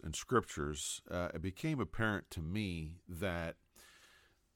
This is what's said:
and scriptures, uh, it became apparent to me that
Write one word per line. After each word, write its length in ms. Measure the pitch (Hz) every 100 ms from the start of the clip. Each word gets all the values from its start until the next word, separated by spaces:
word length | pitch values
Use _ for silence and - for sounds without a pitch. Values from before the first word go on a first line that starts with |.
and 100 | 80
scriptures, 840 | - - 127 - - 73 76 - - -
uh, 200 | 87 87
it 80 | 85
became 400 | 95 - 160 143
apparent 500 | 95 - 110 98 -
to 100 | 90
me 600 | 80 104 101 85 78 87 -
that 480 | 85 98 85 82 - _ - - - - - - _ _